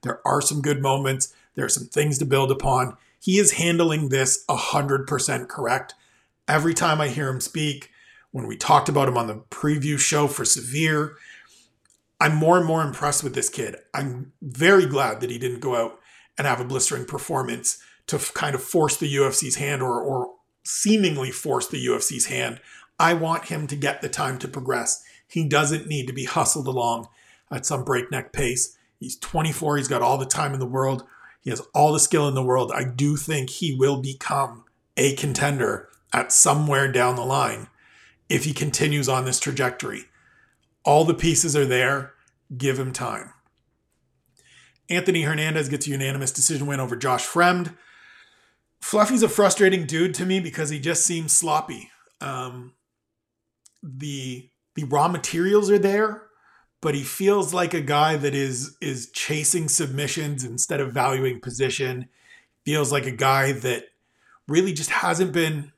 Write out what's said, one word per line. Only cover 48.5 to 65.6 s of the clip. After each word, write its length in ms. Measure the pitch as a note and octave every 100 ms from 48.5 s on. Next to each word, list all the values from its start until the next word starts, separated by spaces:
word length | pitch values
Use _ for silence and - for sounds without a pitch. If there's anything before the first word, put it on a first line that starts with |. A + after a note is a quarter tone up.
| _ _ _
Fluffy's 420 | - G#3+ G#3 B3+
a 60 | A3
frustrating 580 | - G3 - G3 F#3+ D3+
dude 260 | D#3+ F#3
to 120 | F3+ F#3
me 140 | F#3+
because 300 | E3+ C3 D3+
he 100 | D3+
just 260 | C3 D3 -
seems 260 | E3+ D#3
sloppy. 580 | - D#3+ D3+ D#3 A#2 - _ _ _
Um, 540 | C#3 C3 B2+ B2 B2 _ _ _ _ _ _ _ _ _ _ _
the, 680 | E3 C3 D3 C#3 C3 B2 B2+ _ _
the 100 | -
raw 240 | C#3+ C#3+ E3
materials 600 | F3 - E3 F#3 G#3 G3+
are 80 | G3+
there, 460 | G3 G3+ G#3+ A3 - _ _ _ _ _
but 140 | D#3
he 100 | C#3+
feels 500 | B2 - G3 G3+ -
like 200 | F3+ F3
a 60 | F3
guy 360 | C#3 D3 D#3 D#3
that 180 | C#3+
is, 420 | C#3 C#3 B2 C3 _
is 300 | D#3 B2+ -
chasing 560 | - - D#3 D3+ F3 D#3
submissions 760 | - D3 C3+ D3 - D3 C#3+
instead 360 | B2+ A#2+ - D3
of 120 | C3+
valuing 480 | A#2+ B2+ C3+ C3 A#2
position. 680 | B2+ A#2 C3 - C3 B2+ B2+ _ _ - _ _
Feels 280 | - D3+ C#3
like 140 | C#3+ C3+
a 60 |
guy 400 | A#2+ C3+ C3+ C#3
that 320 | B2+ B2+ A#2+ - _ _ _ _ _ -
really 240 | D#3 F#3+
just 180 | D3+ D#3
hasn't 420 | - F3+ E3 F#3
been 400 | D#3 D#3+ D3+